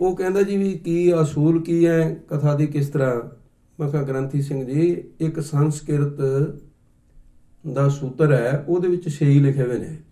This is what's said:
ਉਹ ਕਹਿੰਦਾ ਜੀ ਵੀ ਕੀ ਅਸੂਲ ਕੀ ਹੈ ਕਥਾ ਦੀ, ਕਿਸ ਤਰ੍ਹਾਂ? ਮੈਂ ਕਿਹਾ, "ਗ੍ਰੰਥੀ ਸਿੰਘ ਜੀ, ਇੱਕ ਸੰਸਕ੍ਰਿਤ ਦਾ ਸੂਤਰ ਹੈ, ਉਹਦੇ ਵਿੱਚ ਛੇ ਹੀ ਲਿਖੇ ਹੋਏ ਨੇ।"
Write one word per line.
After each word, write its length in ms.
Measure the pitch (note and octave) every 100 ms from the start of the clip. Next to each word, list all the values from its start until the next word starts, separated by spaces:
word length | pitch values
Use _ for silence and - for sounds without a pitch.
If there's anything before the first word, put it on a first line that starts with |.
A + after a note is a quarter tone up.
ਉਹ 140 | F#3 F3+
ਕਹਿੰਦਾ 260 | F#3 F#3+
ਜੀ 160 | G3+ G3
ਵੀ 200 | G3 F#3
ਕੀ 440 | F3 E3+ F3 E3+
ਅਸੂਲ 420 | D3+ D3 D3+ E3
ਕੀ 240 | E3 E3+ E3+
ਹੈ 360 | E3 D#3+ D#3+ -
ਕਥਾ 280 | D3 D3 C#3+
ਦੀ, 120 | D3
ਕਿਸ 220 | C#3+ C#3
ਤਰ੍ਹਾਂ? 320 | D3 C3 A#2+ A#2 - _ _ _ -
ਮੈਂ 120 | D3
ਕਿਹਾ, 120 | D3
"ਗ੍ਰੰਥੀ 380 | C#3 C3+ C3+ C#3+
ਸਿੰਘ 240 | C#3 C#3 B2
ਜੀ, 380 | C#3+ E3+ E3+ - -
ਇੱਕ 200 | D#3+ D#3+
ਸੰਸਕ੍ਰਿਤ 800 | D3+ C#3+ D#3 D3 - D3 C#3+ C#3+ C3+ C3+ D#3 - - _ _ _ _ - - _ _ - D#3
ਦਾ 160 | C3 C#3
ਸੂਤਰ 440 | C#3 B2+ - D#3
ਹੈ, 320 | B2+ A#2 C#3+ -
ਉਹਦੇ 200 | F3+ F3+
ਵਿੱਚ 220 | F3 F3
ਛੇ 160 | C#3+ C#3+
ਹੀ 140 | C#3+
ਲਿਖੇ 240 | C#3 C3+
ਹੋਏ 140 | B2 A#2+
ਨੇ।" 200 | E3 D#3 -